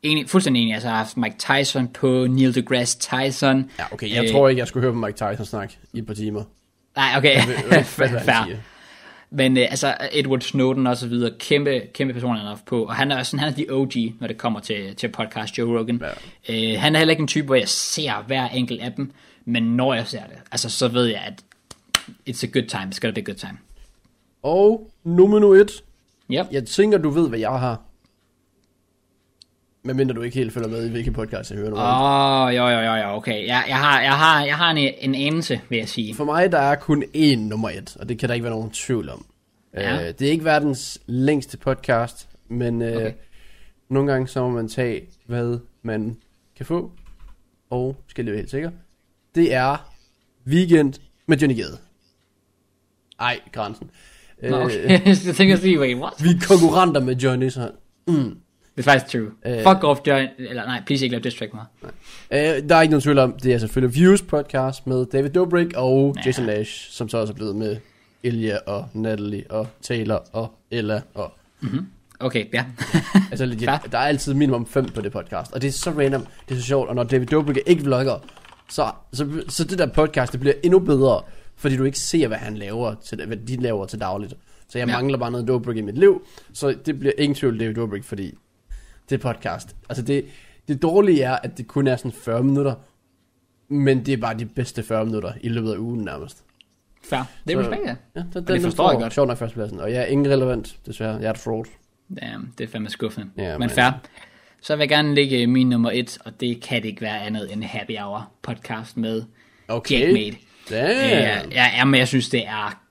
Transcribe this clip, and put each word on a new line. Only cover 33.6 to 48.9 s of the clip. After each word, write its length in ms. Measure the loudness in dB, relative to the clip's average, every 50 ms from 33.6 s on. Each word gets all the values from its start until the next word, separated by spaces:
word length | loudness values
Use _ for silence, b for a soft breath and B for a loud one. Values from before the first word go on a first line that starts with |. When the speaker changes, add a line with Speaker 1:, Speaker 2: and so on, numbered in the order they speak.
| 0 0
Speaker 1:
jeg 100 | 0 2
har, 220 | 4 4 4 6 4
jeg 100 | 4 4 6
har, 260 | 6 6 6 6 4
jeg 120 | 0 0
har 140 | 2 2 2
en, 220 | 4 2 2 0 0 -2
en 140 | -4 -2 -2
anelse, 460 | 0 0 0 0 -2 -2 -2 -4 -6 -4 -4
vil 100 | -4 -4
jeg 100 | -4 -4
sige. 260 | -6 -6 -6 -6 -4
Speaker 2:
For 100 | -4 -4
mig, 280 | 0 2 4 4 4 4
der 60 | 4
er 160 | 4 2 2
kun 300 | 0 2 0 0 0 0 -2 0
én 200 | 2 4 4 4 4
nummer 320 | 0 -4 -4 -4 -4 -4
et, 260 | -6 -8 -12 -16 -16 -14
og 80 | -8 -8
det 100 | -6 -4
kan 100 | -4 -4
der 60 | -4
ikke 100 | -4 -4
være 80 | -4 -6
nogen 160 | -6 -6 -8
tvivl 380 | -8 -10 -6 -4 -4 -4 -4 -6
om. 180 | -12 -16 -18 _ _ _ _ _ _ _ _ _ _
Speaker 1:
Ja. 200 | -6 -4 -4 -2 -4 -4 -6
Speaker 2:
Øh, 60 | -6 -2
det 80 | 0
er 40 | 0
ikke 140 | 0 2 2
verdens 540 | 2 2 2 2 0 -2 -4 -8 -12 -14 -16 _
længste 500 | -6 -2 0 2 2 2 0 -2 -6 -16
podcast, 720 | -8 -4 -4 -4 -4 0 0 0 0 0 -2 -6 -14 -20 -20 -20 -20 _ -10
men, 340 | -6 -4 -2 -2 -2 -2 -2
øh, 140 | -2 -2
Speaker 1:
Okay. 160 | -4 -4 -6 -8 b b b b b b b b b b b b _ _ _
Speaker 2:
nogle 240 | -2 0 0 2 0
gange 160 | -2 -2 -4
så 120 | -4 -4
må 80 | -2 -2
man 180 | -2 -2 -4 -6
tage, 320 | -4 -4 -4 -4 -4 -6 -10 -14 -20 _ _
hvad 320 | -8 -6 -4 -4 -4 -4 -6 -8 -14 _ _ _
man 340 | -6 -4 -4 -4 -6 -8 -10 _ _ _ _ _ _ _
kan 100 | -16 -8
få, 260 | -4 -4 -4 -4 -6 -14 -20 -20 -20 -20 _ -20 -20 -20 _ _ _ _ _ _ _
og 260 | -6 -4 -4 -4 -6 -8 -16 _
skal 160 | -10 -8 -6
leve 120 | -4 -4
helt 140 | -6 -6 -6
sikkert. 220 | -8 -6 -6 -8 -10 -12 -20 _